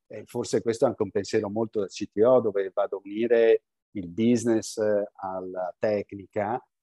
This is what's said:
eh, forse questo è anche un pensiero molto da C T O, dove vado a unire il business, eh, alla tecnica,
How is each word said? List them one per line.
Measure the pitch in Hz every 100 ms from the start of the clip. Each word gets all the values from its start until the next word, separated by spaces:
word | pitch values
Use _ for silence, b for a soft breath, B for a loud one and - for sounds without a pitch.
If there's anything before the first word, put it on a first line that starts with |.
| _
eh, | 110
forse | 107 123 113 120
questo | 117 113 131
è |
anche | 98
un | 101
pensiero | 101 95 110 101
molto | 107 113 107
da | 95
C | - 104
T | -
O, | 117 127
dove | 113 98 95
vado | - 98 98
a |
unire | 98 104 117 117 113 110 - _ _
il | 107 87
business, | 87 117 120 117 110 - -
eh, | 107 104 104 -
alla | 95 95 92 92 90 -
tecnica, | 110 104 - 101 92 110 101 127 - _